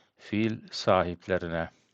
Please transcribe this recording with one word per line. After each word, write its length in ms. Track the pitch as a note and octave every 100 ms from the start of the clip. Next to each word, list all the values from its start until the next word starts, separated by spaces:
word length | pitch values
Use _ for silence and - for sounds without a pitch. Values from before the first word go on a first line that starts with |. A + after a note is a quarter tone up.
| _ _
fiil 400 | - G2+ A2 A2 -
sahiplerine. 960 | - - F#2+ F2 F2 - F2+ E2+ E2 E2 - _